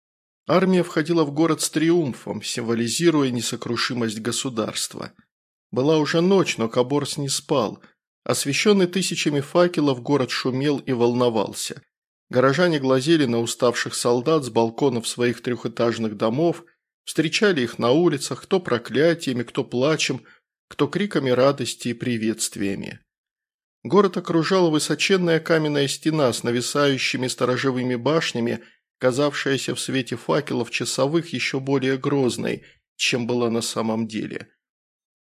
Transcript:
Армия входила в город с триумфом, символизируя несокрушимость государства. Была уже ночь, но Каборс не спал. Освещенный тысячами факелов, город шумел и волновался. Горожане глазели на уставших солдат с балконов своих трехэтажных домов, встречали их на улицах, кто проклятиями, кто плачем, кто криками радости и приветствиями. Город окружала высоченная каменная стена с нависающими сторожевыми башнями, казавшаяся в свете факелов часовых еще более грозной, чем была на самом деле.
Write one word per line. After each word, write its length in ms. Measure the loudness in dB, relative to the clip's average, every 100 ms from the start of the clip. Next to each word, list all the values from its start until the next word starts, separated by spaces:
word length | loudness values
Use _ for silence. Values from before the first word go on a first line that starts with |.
| _ _ _ _ 0
Армия 380 | 2 4 2
входила 400 | 2 -2 0 2
в 80 | 2
город 280 | 0 0 0
с 100 | -2
триумфом, 720 | 0 2 2 0 -4 -8 -8
символизируя 920 | -6 -6 -2 -2 -2 0 2 4 2
несокрушимость 880 | -2 -4 -6 -6 -4 -4 -2 -4 -4
государства. 920 | -6 -4 -4 -4 -4 -4 -8 -10 -14 -16 _ _ _ _ _
Была 260 | -2 2 2
уже 220 | 2 2
ночь, 360 | 4 4 2 -2
но 120 | 0
Каборс 480 | 0 0 0 -2 -6
не 120 | -4
спал. 540 | -6 -2 0 0 -4 -16 _ _ _
Освещенный 640 | -4 -2 -2 0 2 4 2
тысячами 540 | 0 -2 -2 -2 -2
факелов, 600 | 0 2 2 2 0 0
город 280 | 0 0 0
шумел 480 | -2 -2 -2 0 -2
и 140 | -2
волновался. 920 | 2 2 4 2 2 -2 -6 -10 -12 -18 _ _ _ _
Горожане 480 | 2 4 4 2 2
глазели 460 | 2 2 4 2
на 160 | 4 0
уставших 520 | -2 0 2 2 -4
солдат 520 | -2 0 2 2 0
с 60 | 2
балконов 580 | 2 0 2 0 0 -2
своих 340 | 0 0 0
трехэтажных 760 | -4 -6 -6 -2 0 0 -4 -2
домов, 460 | -2 2 0 -2 -10 _ _ _
встречали 600 | -4 -2 0 2 2 2
их 180 | -2 0
на 100 | 2
улицах, 520 | 4 4 0 -4 -10
кто 180 | -2 -2
проклятиями, 840 | 0 -2 0 2 2 2 -2 -4
кто 220 | -4 -6
плачем, 580 | -4 0 0 0 -2 -4 -10 _ _ _ _
кто 180 | -4 -2
криками 440 | 0 -2 0 2
радости 580 | 4 4 2 -4 -6 -6
и 40 |
приветствиями. 1080 | -4 -4 -2 -2 -2 -6 -4 -4 -4 -8 -14 _ _ _ _ _ _ _ _
Город 320 | 2 4 4 0
окружала 540 | 0 0 2 4 4
высоченная 680 | 2 0 -2 2 2 4 2
каменная 480 | 2 2 2 0 0
стена 440 | -2 -2 2 2
с 100 | 2
нависающими 840 | -2 -2 0 2 2 2 -2 -2 -4
сторожевыми 680 | -2 0 0 0 -2 -2 -2
башнями, 640 | 0 0 0 -2 -2 -4 -8 _ _ _
казавшаяся 760 | 0 2 0 0 -2 -2 -2
в 60 | -6
свете 360 | -4 -4 -4 -6
факелов 540 | -2 -2 0 -4 -4
часовых 640 | -4 -4 0 0 0 -2
еще 260 | -4 -4 -4
более 380 | -2 0 0 -2
грозной, 640 | 0 2 2 0 -4 -6 -10 _ _ -4
чем 300 | -2 0 0
была 240 | 0 0
на 100 | 0
самом 480 | -2 -4 -2 -2 -4
деле. 400 | -6 -6 -10 -14 _ _ _ _ _ _ _